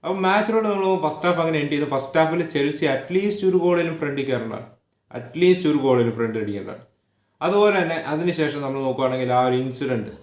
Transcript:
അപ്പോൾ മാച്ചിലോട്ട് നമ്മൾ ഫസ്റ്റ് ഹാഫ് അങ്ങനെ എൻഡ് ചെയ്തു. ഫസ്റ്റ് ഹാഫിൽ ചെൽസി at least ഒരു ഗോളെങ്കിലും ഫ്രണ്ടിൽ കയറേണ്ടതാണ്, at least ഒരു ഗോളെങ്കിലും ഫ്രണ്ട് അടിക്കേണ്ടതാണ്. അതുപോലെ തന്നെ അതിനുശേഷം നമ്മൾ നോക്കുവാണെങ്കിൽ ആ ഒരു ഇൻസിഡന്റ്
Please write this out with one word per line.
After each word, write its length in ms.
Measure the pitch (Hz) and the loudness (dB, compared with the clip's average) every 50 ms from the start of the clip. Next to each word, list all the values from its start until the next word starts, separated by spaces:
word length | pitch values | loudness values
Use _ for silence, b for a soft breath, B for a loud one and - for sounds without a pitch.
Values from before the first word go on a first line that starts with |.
| - | -4
അപ്പോൾ 140 | 156 185 196 190 | -6 -4 -2 0
മാച്ചിലോട്ട് 420 | 185 196 208 214 214 220 220 220 208 | 2 2 2 2 2 0 0 0 0
നമ്മൾ 160 | 202 196 190 190 190 185 156 | -2 0 2 0 0 2 0
ഫസ്റ്റ് 220 | 151 147 - - 175 | -2 -4 -2 -2 0
ഹാഫ് 120 | 175 170 165 | 0 2 0
അങ്ങനെ 160 | 165 160 151 143 | 0 0 -2 -2
എൻഡ് 100 | 143 147 | -2 -2
ചെയ്തു. 120 | 143 147 143 139 | -2 -2 -2 -2
ഫസ്റ്റ് 240 | 135 123 - - 165 | -4 -4 0 2 2
ഹാഫിൽ 220 | 160 160 160 175 165 165 - | 2 2 2 -2 -4 -2 -2
ചെൽസി 300 | 147 139 143 147 - - 147 135 | -2 0 0 -2 0 0 0 0
at 140 | 131 - - 180 | -2 -4 -2 -2
least 240 | 190 196 208 208 - 190 185 | 0 0 0 -2 0 0 2
ഒരു 100 | 180 180 170 | 2 4 2
ഗോളെങ്കിലും 320 | 175 175 175 170 165 160 156 | 4 2 2 0 -2 -4 -4
ഫ്രണ്ടിൽ 260 | 156 143 139 139 135 139 | -6 -6 -4 -4 -2 -2
കയറേണ്ടതാണ്, 380 | 127 120 113 113 107 110 113 - - _ _ _ _ _ _ _ - 123 | -2 -4 -4 -6 -10 -12 -12 -16 -20 _ _ _ _ _ _ _ -14 -14
at 160 | 120 - - 156 175 | -14 -10 -2 2 4
least 220 | 180 185 180 180 151 | 4 4 4 4 2
ഒരു 100 | 151 147 131 | 2 2 4
ഗോളെങ്കിലും 280 | 135 127 123 117 117 110 113 | 4 4 4 4 2 0 -2
ഫ്രണ്ട് 200 | 117 113 110 110 107 | -4 -2 -2 -4 -4
അടിക്കേണ്ടതാണ്. 400 | 104 101 101 98 101 101 - - _ _ _ _ _ _ _ _ _ _ _ 147 | -4 -6 -8 -8 -10 -12 -14 -16 _ _ _ _ _ _ _ _ _ _ _ -2
അതുപോലെ 280 | 170 190 202 208 208 196 190 | 2 4 6 6 6 4 2
തന്നെ 180 | 175 160 165 160 - 135 151 | 0 0 -2 -4 -4 -4 -4
അതിനുശേഷം 500 | 156 170 175 170 160 156 147 143 143 143 | -2 0 -2 0 0 0 -2 -2 -4 -6
നമ്മൾ 140 | 135 135 135 135 | -4 -4 -2 -2
നോക്കുവാണെങ്കിൽ 460 | 135 127 123 135 127 127 127 127 123 123 123 | -2 -2 0 0 0 0 0 -2 0 2 2
ആ 20 | 127 127 | 2 2
ഒരു 100 | 127 127 131 | 2 0 -2
ഇൻസിഡന്റ് 500 | 131 127 - 143 131 127 117 104 107 - - | -4 -6 -6 -4 -2 -2 -2 -4 -6 -12 -16